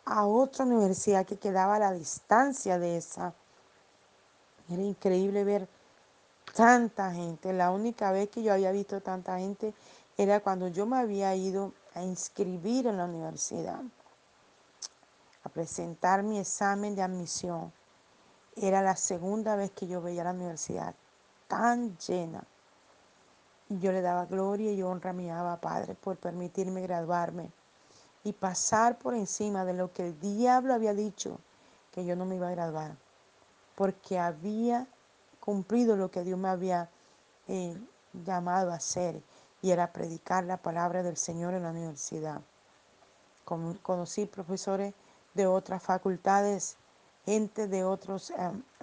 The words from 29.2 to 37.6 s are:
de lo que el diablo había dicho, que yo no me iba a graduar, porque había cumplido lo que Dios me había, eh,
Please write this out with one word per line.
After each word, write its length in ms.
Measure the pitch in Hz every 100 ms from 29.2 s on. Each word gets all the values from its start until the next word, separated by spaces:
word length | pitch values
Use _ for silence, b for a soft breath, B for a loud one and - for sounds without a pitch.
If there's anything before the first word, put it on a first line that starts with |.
| 190 - 208 202 185
de 80 |
lo 200 | 180 180
que 140 | - 175
el 120 | 151
diablo 540 | 202 208 247 254 262
había 200 | 240 220
dicho, 460 | 208 214 - - - - b b b _
que 140 | - 180
yo 100 | 180
no 100 | 185
me 100 | 185
iba 120 | 180
a 40 |
graduar, 460 | 175 165 156 156 156 _ _ _ _ _ _ _ -
porque 440 | 196 190 - 185
había 680 | 175 156 196 214 233 240 262 _ _ _ _ _
cumplido 560 | - 202 180 240 233 202
lo 160 | 185
que 120 | 185
Dios 140 | 175 185
me 120 | 190
había, 400 | 180 185 175 170 b b b _ _ -
eh, 320 | 190